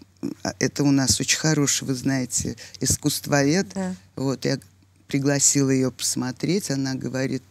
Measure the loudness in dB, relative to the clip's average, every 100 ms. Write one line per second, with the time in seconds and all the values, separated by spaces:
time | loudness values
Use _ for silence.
0 | -18 _ -8 -6 -6 0 0 2 4 4
1 | 4 0 0 0 2 2 2 0 -2 -2
2 | 0 -2 -2 -4 -4 -8 -12 -4 -2 0
3 | 0 -2 0 2 4 2 0 -4 -6 -6
4 | -12 -6 -4 -2 -2 -2 -6 _ _ _
5 | -6 -2 2 2 4 4 4 2 2 -2
6 | -4 -2 -4 -4 -2 -2 -2 -2 -2 -4
7 | -4 -2 -2 -4 -8